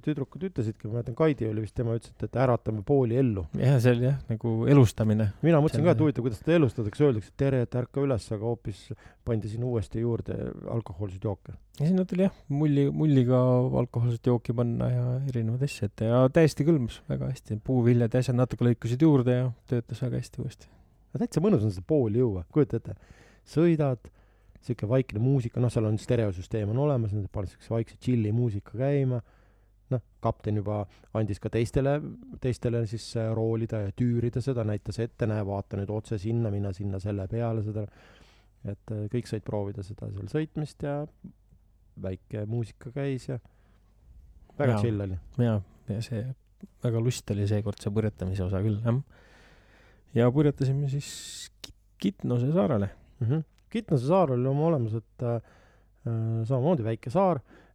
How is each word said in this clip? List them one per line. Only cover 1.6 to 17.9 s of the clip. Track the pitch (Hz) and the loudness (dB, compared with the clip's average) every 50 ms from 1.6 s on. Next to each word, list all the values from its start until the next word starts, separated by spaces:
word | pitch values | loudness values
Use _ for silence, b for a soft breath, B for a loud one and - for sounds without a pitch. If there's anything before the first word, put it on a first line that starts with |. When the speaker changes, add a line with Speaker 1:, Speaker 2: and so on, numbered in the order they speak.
| 110 | -6
Speaker 1:
vist, | 98 - | -6 -4
tema | 135 120 117 113 113 | -4 -2 -2 -2 -4
ütles, | - - - | -4 -8 -14
et, | - 117 | -10 -8
et | 104 - 117 | -4 -2 2
äratame | 135 127 117 - - 117 110 107 | 2 4 2 2 0 -2 -4 -4
pooli | 95 - 143 139 127 113 117 131 | 0 2 2 2 4 2 2 2
ellu. | 139 120 104 95 82 - - 98 | 2 2 2 0 -4 -4 -4 0
Speaker 2:
Jah, | 101 123 143 123 110 | 2 4 4 4 6
see | 123 120 | 4 4
oli | 120 123 | 4 2
jah, | 131 139 131 - - | 0 0 -2 -2 -6
nagu | 113 107 - 117 113 113 117 123 143 | -6 -4 -2 -2 -2 0 4 6 8
elustamine. | 143 123 107 - - 110 110 107 110 110 101 - - - | 8 8 6 6 2 2 2 4 4 2 0 -2 0 2
Speaker 1:
Mina | 160 170 147 | 4 4 6
mõtlesin | 147 156 - 143 147 | 4 4 2 2 4
ka, | 175 151 | 4 4
et | 117 | 4
Speaker 2:
Selline. | 156 | 4
Speaker 1:
huvitav, | 151 - 123 117 | 2 2 0 -2
kuidas | 127 107 - | -2 -4 -4
seda | - 156 165 | 0 2 4
elustatakse, | 175 151 113 - - 107 104 - - 147 | 4 4 4 2 0 -4 -4 0 2 2
öeldakse, | 143 120 107 92 - - | 4 4 2 -2 -6 -4
et | - 139 | -2 0
tere, | 139 135 127 120 | 0 2 0 0
et | - - 123 120 | 0 -2 -4 -4
ärka | - - 139 139 | -4 -4 -2 0
üles, | 139 127 104 - - 113 101 | 0 0 -2 -2 -4 -6 -4
aga | 107 117 | -4 -4
hoopis | 117 - - 117 98 - - - - b b b b b - - | -4 -4 -6 -10 -10 -10 -12 -16 -16 b b b b b -4 -2
pandi | 117 110 101 107 107 | -2 -2 -2 -4 -6
sinna | 117 123 127 | -4 -4 -2
uuesti | 120 110 98 - - 113 117 | -2 -2 -2 -4 -4 -2 -2
juurde | 120 117 - - - - - - 62 - - - 50 - 117 | -2 -2 -2 -4 -4 -6 -6 -6 -6 -8 -10 -8 -6 -4 -4
alkohoolseid | - - 92 80 104 95 92 95 - 110 | -6 -6 -8 -8 -8 -8 -8 -6 -4 -4
jooke. | 95 - _ - 87 - - _ - | -4 -6 _ -16 -18 -18 -18 _ -8
Speaker 2:
Ja | - 143 165 185 | -4 0 0 2
sinna | 185 185 - | 0 0 0
tuli | - 175 190 | 0 0 0
jah, | 196 - - - - | 0 0 -4 -8 -4
mulli, | 143 143 156 151 143 139 139 143 | -2 0 2 2 4 4 2 2
mulliga | 147 151 156 156 143 131 123 123 127 127 127 127 123 123 127 131 131 131 123 | 2 2 2 4 6 6 6 6 4 4 4 4 4 4 2 2 2 0 0
alkohoolset | - - 117 117 123 117 113 - 123 123 | 0 -2 -2 0 0 0 0 0 2 2
jooki | 117 - - 117 | 2 0 -2 -2
panna | 120 120 117 117 120 120 123 123 | 0 0 0 0 -2 0 0 0
ja | 123 123 123 123 131 139 139 | 0 0 -2 -2 -2 -2 -2
erinevaid | 123 117 113 110 117 127 143 143 | -2 -2 -2 0 0 0 -2 -4
asju, | - - 104 101 - | -4 -4 -6 -6 -4
et | - 110 113 | -2 0 2
ja | 120 127 131 131 - | 4 6 6 6 6
täiesti | 165 160 147 - - 139 | 6 4 4 4 2 2
kõlbus | 156 170 143 117 110 - - - - 135 | 4 4 2 2 -2 -6 -10 -10 -6 -6
väga | 135 131 131 131 | -4 -4 -4 -6
hästi. | - - - 107 107 - - | -8 -6 -6 -6 -6 -2 0
Puuviljad | 131 127 117 120 | 2 4 6 6